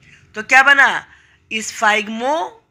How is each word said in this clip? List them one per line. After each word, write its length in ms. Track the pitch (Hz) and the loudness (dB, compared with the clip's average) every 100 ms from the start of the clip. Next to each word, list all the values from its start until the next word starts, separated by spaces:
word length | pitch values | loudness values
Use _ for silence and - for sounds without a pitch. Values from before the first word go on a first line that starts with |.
| _ _ _ 214 | _ _ _ -16
तो 80 | |
क्या 200 | 214 262 | 0 4
बना? 440 | 277 277 247 170 - _ _ _ _ | 4 4 2 0 -10 _ _ _ _
इस 220 | 220 214 | -10 -10
फाइग 360 | - 220 214 208 | -4 0 0 -4
मो 580 | 226 254 311 392 453 _ | -8 -4 -4 -6 -12 _